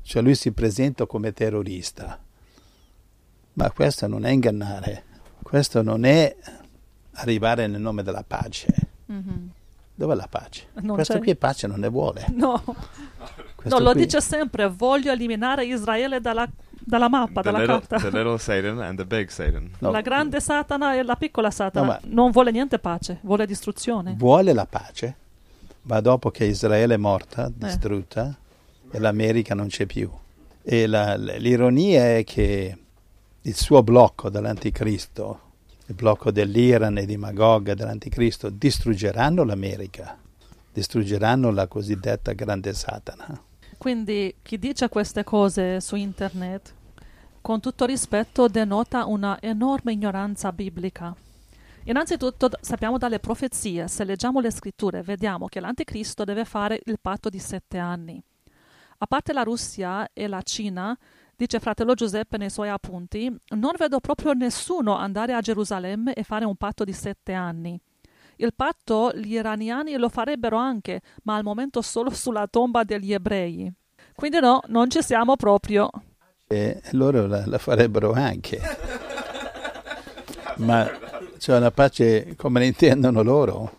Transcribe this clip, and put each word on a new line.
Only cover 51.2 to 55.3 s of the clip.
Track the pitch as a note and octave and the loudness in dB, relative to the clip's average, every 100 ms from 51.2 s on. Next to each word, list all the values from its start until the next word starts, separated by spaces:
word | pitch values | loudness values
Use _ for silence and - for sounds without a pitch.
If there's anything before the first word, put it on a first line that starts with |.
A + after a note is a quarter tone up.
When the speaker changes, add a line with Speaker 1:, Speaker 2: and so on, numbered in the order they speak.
| - _ _ - - - - | -20 _ _ -20 -20 -16 -4
Speaker 2:
Innanzitutto, | B3+ E4 E4+ B3+ - B3+ | -2 -2 -2 -4 0 0
d-, | - | 0
sappiamo | - A#3 A3 B3+ | -8 -4 -2 -2
dalle | B3 G#3+ | -2 -4
profezie, | - A3+ C4 - G#3 E3+ E3+ | -6 -6 -6 -6 -6 -6 -6
se | - | -6
leggiamo | G3 G3 A#3+ C4 | -6 -4 0 0
le | A3+ | -2
scritture, | F#3 G3+ - G3+ F3+ | -4 -12 -4 -4 -4
vediamo | F3 G3 G#3 | -8 -4 -4